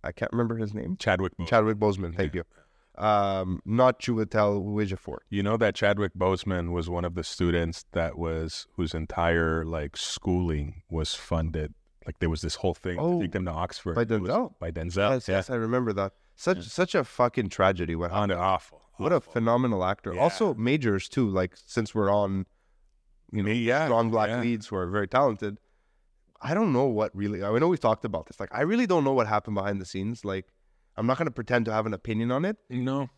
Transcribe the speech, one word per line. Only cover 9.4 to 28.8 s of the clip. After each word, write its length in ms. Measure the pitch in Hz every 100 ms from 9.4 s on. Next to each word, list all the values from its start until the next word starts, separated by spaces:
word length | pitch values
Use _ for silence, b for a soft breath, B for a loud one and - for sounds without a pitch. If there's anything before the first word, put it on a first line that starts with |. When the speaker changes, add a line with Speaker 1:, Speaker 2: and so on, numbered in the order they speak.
| 82 80
Speaker 2:
like, 320 | 80 82 73 -
schooling 840 | - - - 90 90 76 73 82 _
was 240 | 82 76
funded. 600 | - - 82 80 78 76 - _ _
Like, 140 | - 82
there 100 | 85
was 100 | 80
this 160 | 80 -
whole 180 | 95
thing 220 | 85 90 87
to 60 |
Speaker 1:
Oh, 180 | 160 175
Speaker 2:
take 100 | 95
them 140 | 95
to 80 | 90
Oxford. 420 | 80 90 - 92
Speaker 1:
by 80 | 85
Speaker 2:
It 80 | 113
was 180 | 113 90
Speaker 1:
Denzel? 280 | 180 254 -
Speaker 2:
by 140 | 82
Denzel, 380 | 80 82 87 104
Speaker 1:
Yes, 160 | 131 -
Speaker 2:
yeah. 80 | 95
Speaker 1:
yes, 120 | 92
I 40 |
remember 380 | 123 113 123 120
that. 220 | 98 98 _ _
Such, 220 | _ - 190
Speaker 2:
Yeah. 60 |
Speaker 1:
such 300 | 87 - 185 185
a 80 |
fucking 460 | 127 - 123 - -
tragedy. 440 | - 95 92 82
What 160 | 82 87
Speaker 2:
On 200 | 95 104
Speaker 1:
happened. 140 | 87
Speaker 2:
awful, 380 | 92 90 - - _ -
Speaker 1:
What 160 | 139
a 40 | 170
Speaker 2:
awful. 160 | -
Speaker 1:
phenomenal 520 | 123 113 120 127 101
actor. 300 | 92 101 -
Speaker 2:
Yeah. 60 | 90
Speaker 1:
Also 320 | 156 - 208
majors 540 | 120 113 151 120 98 -
too, 200 | - 113
like, 240 | 95 92 - -
since 280 | - 107
we're 160 | 110 98
on, 360 | 104 101 98 92 _ _ _ _ _ _ _ _
you 120 | 107
know, 60 | 101
Speaker 2:
Me, 40 | 117
yeah, 240 | 117 131
Speaker 1:
strong 260 | 156 117 117
black 200 | 110 107
Speaker 2:
yeah. 100 | 120
Speaker 1:
leads 260 | 120 113 101
who 60 | 98
are 120 | 90
very 180 | 104 98
talented. 520 | 127 139 107 104 101 _ _ _ _ _ _ _ _
I 120 | 135
don't 180 | 175 220
know 140 | 123 135
what 280 | 107 107
really, 300 | 95 101 104
I 120 | 101 113
know 80 | 160
we 100 | 175
talked 260 | 120 110
about 220 | 110 85 -
this. 140 | -
Like, 100 | 98
I 100 | 110
really 240 | 151 233